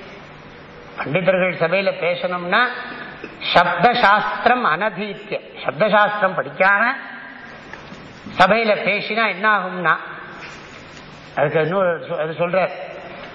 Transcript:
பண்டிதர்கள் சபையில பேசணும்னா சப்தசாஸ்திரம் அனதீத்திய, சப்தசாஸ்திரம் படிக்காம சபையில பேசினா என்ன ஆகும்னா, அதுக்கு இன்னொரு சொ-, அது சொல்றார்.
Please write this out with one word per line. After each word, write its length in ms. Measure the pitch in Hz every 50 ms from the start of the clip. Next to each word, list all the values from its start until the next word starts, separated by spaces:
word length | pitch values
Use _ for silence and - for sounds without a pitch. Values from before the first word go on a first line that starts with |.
| - - - - - - - - - - - - - - - - - - -
பண்டிதர்கள் 640 | - - 131 139 180 180 170 185 185 180 185 170 -
சபையில 300 | 165 165 170 196 196 190 180 -
பேசணும்னா 640 | 156 170 175 175 - 180 180 180 175 175 190 220 247 247 247 - - - - - - - - - - - - - -
சப்தசாஸ்திரம் 1160 | - - 170 180 175 175 170 - 240 233 240 240 196 202 220 - - - - - 233 247 247 233
அனதீத்திய, 760 | 185 151 165 202 220 185 165 208 208 190 - - - - 135 - - -
சப்தசாஸ்திரம் 840 | - - - 131 143 208 214 185 208 208 196 - - 190 190 185 151
படிக்காம 440 | - 165 - - 185 190 202 202 220 240 262 - - - - - - - - - - - - - - - - - - - - - - - - - - - 104
சபையில 360 | - 180 190 208 226 233 214 202 - -
பேசினா 420 | 180 196 202 190 - 214 220 226 214
என்ன 180 | 190 180 208 214
ஆகும்னா, 440 | 214 202 180 185 185 180 175 156 165 - - - - - - - - - - - - - - - - - - - - - - - - - - - -
அதுக்கு 260 | - 135 151 151 165
இன்னொரு 320 | 151 151 180 202 190 175 170 156
சொ-, 220 | - - 170 160
அது 120 | 151 160 165
சொல்றார். 420 | 151 175 175 180 190 175 147 - - - - - - - - - - - - -